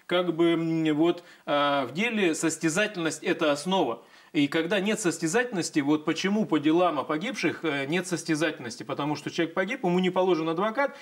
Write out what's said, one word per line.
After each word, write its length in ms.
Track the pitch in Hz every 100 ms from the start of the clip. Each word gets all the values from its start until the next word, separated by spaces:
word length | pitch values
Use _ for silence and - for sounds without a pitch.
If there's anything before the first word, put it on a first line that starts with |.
| -
как 260 | 175 180
бы, 200 | 160 170
м, 420 | 165 165 160 156
вот, 300 | 151 170 170 - - -
э, 100 | 147
в 360 | 143 143 127
деле 400 | 147 233 214 180
состязательность — 880 | 151 165 151 165 160 208 185 160 143
это 280 | 196 - 156
основа. 520 | 143 175 190 143 113 - - -
И 120 | 156 143
когда 320 | 165 165 202
нет 220 | 196 208
состязательности, 800 | 170 156 165 208 247 190 151 151
вот 240 | 139 151
почему 400 | 160 160 190 208
по 140 | 180 156
делам 400 | 143 165 180 151
о 40 |
погибших, 600 | 123 156 220 - 170 -
э, 220 | 165 143 135
нет 200 | 175 180
состязательности? 760 | 160 - 156 160 151 120 -
Потому 340 | - 139 147 147
что 140 | -
человек 240 | - 165
погиб, 280 | 165 190 269
ему 160 | 180 180
не 120 | 185
положен 400 | 180 185 165 160
адвокат, 440 | 165 214 220 277 -